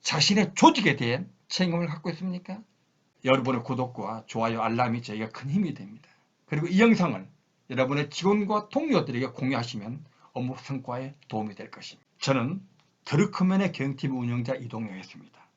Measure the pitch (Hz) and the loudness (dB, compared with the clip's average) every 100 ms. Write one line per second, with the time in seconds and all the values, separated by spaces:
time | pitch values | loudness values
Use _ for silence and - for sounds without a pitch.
0 | - 156 - 208 190 - 302 311 175 127 | -2 0 4 4 2 8 8 8 2 2
1 | 120 127 185 _ _ - 185 170 170 151 | 0 0 -4 _ _ -2 0 0 -2 -4
2 | 180 160 185 180 180 196 - _ _ _ | -8 -6 -6 -8 -10 -16 -16 _ _ _
3 | _ _ 131 135 127 127 117 123 127 123 | _ _ 4 4 4 -2 -2 -4 -4 -6
4 | 101 113 - 113 113 113 113 117 123 117 | -8 -8 -8 -2 -2 0 0 2 0 0
5 | 117 107 110 - 131 170 180 95 95 107 | -4 -6 -8 -8 -2 0 0 -2 -12 -16
6 | - _ _ _ _ 147 170 185 226 214 | -20 _ _ _ _ -4 2 6 8 6
7 | 175 98 - _ _ _ _ 127 131 143 | 4 0 -8 _ _ _ _ 0 0 0
8 | 147 - 180 208 202 208 208 277 320 214 | -4 -2 2 2 2 -2 -2 -2 2 2
9 | 131 120 127 - 131 131 117 110 101 135 | 2 -4 -4 -2 -2 -2 -4 -8 -10 -12
10 | - _ _ - 127 127 - 139 131 123 | -14 _ _ -8 -6 -8 -8 -8 -6 -8
11 | 131 147 _ 110 107 98 110 - - - | -8 -12 _ -6 -6 -8 -16 -16 -18 -20
12 | _ _ - 135 120 190 - _ _ _ | _ _ 0 0 0 -4 -10 _ _ _
13 | - 147 202 - 185 190 196 - 135 135 | -2 2 2 2 2 2 0 -2 -4 -2
14 | 143 131 120 120 120 131 120 110 110 95 | -4 -2 -2 -2 -2 -4 -6 -8 -8 -10
15 | 90 - - _ _ | -14 -20 -20 _ _